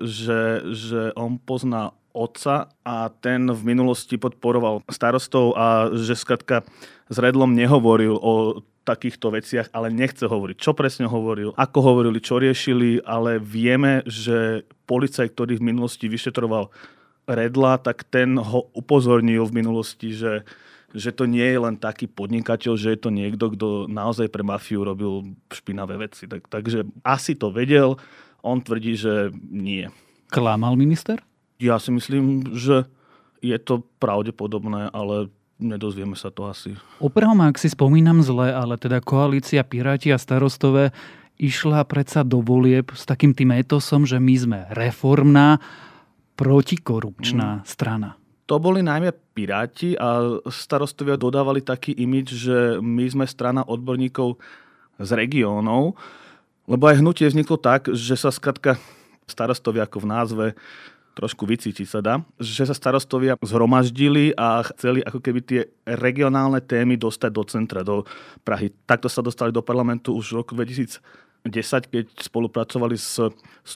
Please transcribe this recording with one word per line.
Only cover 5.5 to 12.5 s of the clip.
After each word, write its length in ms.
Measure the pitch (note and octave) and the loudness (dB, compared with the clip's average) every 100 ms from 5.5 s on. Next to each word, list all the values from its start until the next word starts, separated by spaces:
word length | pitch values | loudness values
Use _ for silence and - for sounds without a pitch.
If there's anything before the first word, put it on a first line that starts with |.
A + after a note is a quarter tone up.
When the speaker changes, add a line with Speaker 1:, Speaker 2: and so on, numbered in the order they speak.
Speaker 1:
a 360 | A2 A2+ A2+ A2 | 2 2 4 2
že 240 | A2+ A2+ A#2+ | -2 -4 -4
skrátka 440 | - A#2 - A#2+ - _ - - _ | -2 -4 0 -2 -4 _ -20 -20 _
s 100 | B2 | 0
Redlom 360 | B2 C3 C3 | 2 4 4
nehovoril 640 | A#2+ A#2+ C#3+ A#2 A2+ A2 G#2+ | 4 6 6 6 4 4 0
o 440 | A2+ A2 A2 G#2+ - _ | 0 0 0 -4 -12 _
takýchto 480 | - A#2 B2 - A2+ | -6 -4 -6 -6 -4
veciach, 400 | A2 - A#2+ A2+ | -4 -4 -6 -6
ale 160 | A#2 A#2 | -6 -6
nechce 400 | A2+ B2+ - A2+ | -2 -2 -2 -4
hovoriť, 280 | G#2+ G2 F#2+ | -4 -6 -4
čo 160 | - D3 | -2 0
presne 320 | C3+ - A#2 | -2 -2 -4
hovoril, 480 | A#2 A2 G#2 G#2 - | -2 -4 -4 -6 -2
ako 220 | C3 C#3+ | 2 4
hovorili, 400 | C3+ B2 A#2 A2 | 6 6 4 0
čo 160 | - B2+ | -2 2
riešili, 640 | C3 | 2